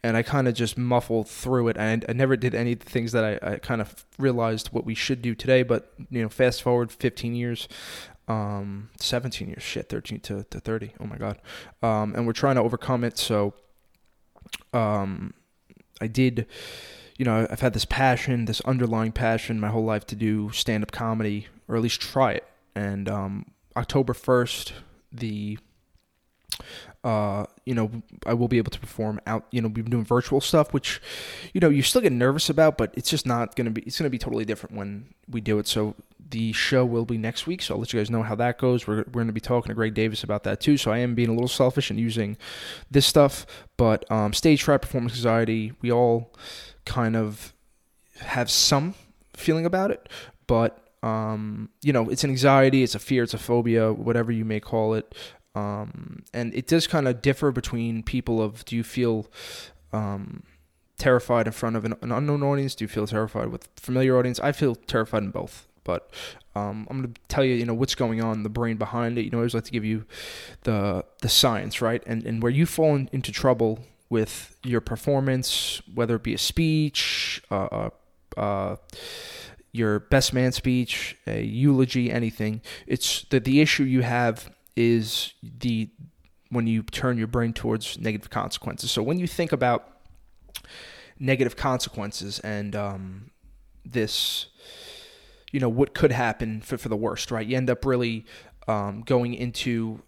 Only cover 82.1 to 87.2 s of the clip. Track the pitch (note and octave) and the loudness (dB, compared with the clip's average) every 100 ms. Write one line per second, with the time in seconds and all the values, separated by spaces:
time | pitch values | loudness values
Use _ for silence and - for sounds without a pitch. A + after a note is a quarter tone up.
82.1 | A#2 A2+ - G#2+ A2 - - - B2+ - | 0 -2 -2 -4 -4 -10 -18 -4 -2 0
83.1 | - - C3 A#2 C3+ D3+ - C3+ B2+ A#2+ | -4 0 0 4 6 6 4 4 2 2
84.1 | A#2+ A#2+ A2 - - _ - A#2 A#2 A2 | 2 2 0 -10 -20 _ 2 4 4 2
85.1 | - - - A2+ A#2 B2+ A2+ A2 _ - | -4 -6 -10 -20 -6 -2 -2 -4 _ -20
86.1 | _ _ _ _ A#2+ A2+ A2+ A2 - B2+ | _ _ _ _ 0 2 0 -2 -2 0
87.1 | A#2+ | 0